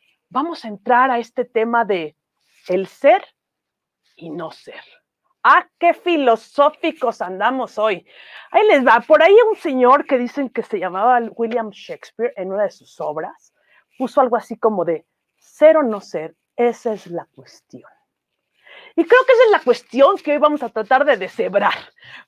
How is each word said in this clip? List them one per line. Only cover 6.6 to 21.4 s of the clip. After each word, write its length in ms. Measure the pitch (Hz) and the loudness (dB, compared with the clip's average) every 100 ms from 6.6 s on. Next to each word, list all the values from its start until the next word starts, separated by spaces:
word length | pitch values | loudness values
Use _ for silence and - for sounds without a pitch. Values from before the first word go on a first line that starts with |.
| 285 294 330 311 240 - | 0 0 -6 -4 -6 -6
andamos 560 | 185 185 214 262 233 - | -10 -6 -4 -4 -8 -4
hoy! 260 | 214 151 _ _ - - - | -4 -4 _ _ -20 -20 -4
Ahí 160 | 359 427 | 0 2
les 180 | 294 254 | 4 4
va. 140 | 233 | 2
Por 240 | - 302 | 4 4
ahí 120 | 330 415 453 | 6 6 4
un 60 | 415 | 0
señor 500 | 339 262 247 285 - | -6 0 2 2 2
que 140 | 254 | -4
dicen 300 | 247 - 262 | -4 -8 -8
que 120 | 226 | -8
se 160 | - 202 | -8 -6
llamaba 420 | 180 185 226 247 226 - | -6 -2 0 0 -2 -8
William 360 | 233 233 220 | -6 -6 -8
Shakespeare 600 | 202 - 156 - - - - | -14 -18 -18 -18 -8 -8 -8
en 180 | 185 | -10
una 120 | 190 208 | -4 -6
de 60 | |
sus 300 | - _ - | -6 _ -12
obras 540 | 151 151 180 330 _ _ _ _ _ - | -10 -8 -12 -14 _ _ _ _ _ -10
puso 240 | 254 - | -4 0
algo 140 | 254 226 | 0 0
así 200 | - 233 | -6 -4
como 300 | 226 202 165 | -4 -2 -4
de 180 | 160 _ _ _ _ | -6 _ _ _ _
ser 380 | _ - 311 311 | _ 2 4 4
o 40 | |
no 180 | 262 208 | 0 -6
ser, 360 | - 170 160 _ _ - | -10 -12 -12 _ _ -4
esa 380 | 240 233 233 | -4 -4 -8
es 140 | 208 180 | -10 -10
la 180 | 170 143 | -14 -14
cuestión. 560 | _ 135 - _ 123 _ _ _ _ _ _ _ _ _ - - - | _ -20 -20 _ -20 _ _ _ _ _ _ _ _ _ -20 -12 -4
Y 100 | 339 | 2
creo 160 | 494 508 | 4 4
que 60 | |
esa 120 | 480 466 | 4 4
es 60 | |
la 100 | 392 | 2
cuestión 560 | - 233 _ 240 294 392 | 0 -2 _ 2 2 2
que 140 | 294 | -2
hoy 80 | 294 | 0
vamos 220 | 302 294 | 0 -2
a 80 | 233 | -6
tratar 360 | 220 208 262 294 | -8 -2 0 0
de 100 | 226 | -2
deshebrar. 580 | - - | -4 -8